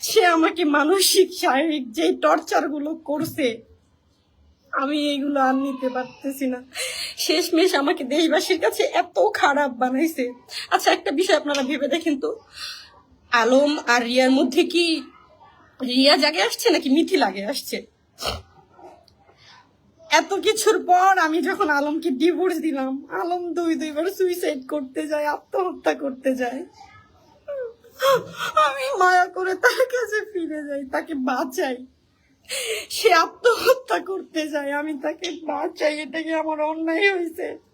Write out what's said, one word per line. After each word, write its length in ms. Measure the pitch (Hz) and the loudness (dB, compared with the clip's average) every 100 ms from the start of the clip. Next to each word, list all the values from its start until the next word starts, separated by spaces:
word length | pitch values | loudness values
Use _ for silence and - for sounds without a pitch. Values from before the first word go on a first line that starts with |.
সে 260 | - - 359 | 2 4 4
আমাকে 380 | 330 330 - | 4 2 2
মানসিক, 680 | 330 294 294 381 370 - 370 - | 0 2 2 4 4 4 2 2
শারীরিক 520 | 240 254 320 302 254 | 0 2 0 -2 -6
যে 200 | 220 330 | -2 0
টর্চার 560 | 262 302 311 - 370 294 | 2 2 2 2 0 0
গুলো 260 | 294 294 | -4 -6
করছে, 680 | 320 - 294 320 - 262 226 - _ _ _ _ _ _ _ _ _ _ | -8 -6 -4 -4 -2 -2 -2 -14 _ _ _ _ _ _ _ _ _ _
আমি 360 | - 269 302 294 | -4 -2 -2 -2
এইগুলো 320 | 285 285 285 | -2 -2 0
আর 140 | 262 | 2
নিতে 340 | 262 277 262 254 | 2 -2 -4 -4
পারতেছি 580 | 254 254 - 277 269 262 | -4 -8 -10 -10 -6 -4
না। 160 | 254 254 - 508 - - - | -4 -10 -10 -8 -8 -10 -6
শেষমেশ 580 | - 311 339 330 370 | -2 0 2 2 2
আমাকে 300 | 294 277 339 | 2 0 -2
দেশবাসীর 560 | 262 285 320 302 370 330 | -2 0 2 2 0 0
কাছে 220 | 381 - | 0 0
এত 360 | 415 - - - 381 | -2 0 -2 2 0
খারাপ 360 | 403 349 285 285 | 2 2 2 0
বানাইছে। 640 | 226 254 262 320 320 247 247 - - - | 0 -2 0 -2 -2 -6 -6 -14 -14 -2
আচ্ছা, 220 | - - | 0 2
একটা 180 | 349 - | 0 0
বিষয় 260 | 285 381 320 | -2 2 2
আপনারা 260 | 285 285 | 2 -2
ভেবে 260 | 262 285 269 | -2 -2 -2
দেখেন 320 | 320 330 277 | -2 -2 -2
তো, 200 | - - _ - - - - - _ _ _ | -4 -8 _ -16 -14 -14 -20 -20 _ _ _
আলম 480 | 240 226 262 294 294 - | 2 4 6 4 0 2
আর 180 | 240 | 2
রিয়ার 260 | 233 247 254 | 2 2 4
মধ্যে 340 | 262 294 269 | 4 4 2
কি 380 | 339 330 339 311 262 - _ _ - _ _ _ | 2 2 0 -2 -6 -20 _ _ -20 _ _ _
রিয়া 460 | 262 247 269 294 294 | -2 4 4 6 2
আগে 140 | 320 | 0
আসছে 280 | 415 - 480 | -2 0 2
নাকি 200 | 302 262 | 2 4
মিথিলা 360 | 277 320 370 226 | 2 4 2 0
আগে 180 | 190 | -2
আসছে? 420 | 202 269 - 226 - _ _ _ - - - _ _ _ - - _ _ _ _ - - _ _ _ _ - | -6 -6 -6 -10 -10 _ _ _ -8 -8 -12 _ _ _ -20 -20 _ _ _ _ -20 -20 _ _ _ _ 0
এত 240 | 302 - | 2 2
কিছুর 520 | 381 359 440 370 453 262 | -2 0 2 4 2 4
পর 320 | 359 381 370 | 6 6 4
আমি 240 | 320 311 | 2 0
যখন 280 | 277 381 381 | -2 0 0
আলমকে 400 | 294 294 320 339 | 2 0 -2 -2
ডিভোর্স 460 | 262 320 302 359 320 | 0 2 2 0 -2
দিলাম, 520 | 311 277 262 269 311 | -4 -4 -4 -6 -8
আলম 440 | 330 359 359 349 | -6 -4 -4 -4
দুই 200 | 330 339 | -2 -2
দুইবার 320 | 320 311 294 339 | -2 -2 -4 -4
সুইসাইড 640 | 392 370 349 349 294 - | 0 -2 0 -2 -4 -4
করতে 400 | 302 262 - 311 | -6 -6 -8 -4
যায়, 180 | 302 294 | -2 -2
আত্মহত্যা 680 | 294 _ - 370 302 - | -4 _ -4 -4 -2 -2
করতে 400 | 302 285 254 269 | -2 -4 -4 -2
যায়। 320 | 254 247 262 370 - - - _ _ _ _ 679 571 480 466 466 - 539 508 - - - | -2 -4 -6 -14 -18 -20 -20 _ _ _ _ -14 -10 -10 -12 -20 -2 2 2 0 -8 -2
আমি 440 | 622 622 539 523 508 | 2 2 2 -4 2
মায়া 280 | 370 370 359 | 4 6 2
করে 280 | 359 370 | -2 -4
তার 320 | 370 494 466 508 | 2 2 2 0
কাছে 460 | 494 440 415 415 | 0 -2 -4 -6
ফিরে 340 | 381 320 302 294 | -8 -6 -8 -8
যাই, 180 | 285 | -8
তাকে 300 | 269 294 320 | -4 -6 -4
বাঁচাই। 720 | 302 254 254 302 - 294 247 254 _ _ _ _ _ _ 539 480 427 - | -4 -2 -2 -4 -4 -4 -4 -12 _ _ _ _ _ _ -10 -6 -8 -6
সে 220 | - 453 | 0 4
আত্মহত্যা 840 | 339 339 - 480 440 - 523 - 349 | 4 2 2 2 2 4 2 2 -4
করতে 500 | - 381 262 320 302 | -4 -8 -6 -6 -4
যায়, 240 | 294 277 | -4 -4
আমি 260 | 285 302 294 | -4 -4 -6
তাকে 280 | 302 - 349 | -6 -6 -8
বাঁচাই। 680 | 330 320 294 - 330 302 302 | -8 -8 -6 -6 -2 -2 -2
এটা 240 | 302 320 | -8 -8
কি 100 | 320 | -4
আমার 280 | 320 311 311 | -2 -2 -2
অন্যায় 540 | 302 320 320 330 403 | -2 -2 -2 0 2
হয়েছে? 440 | 381 339 320 302 - _ | 0 -4 -6 -10 -10 _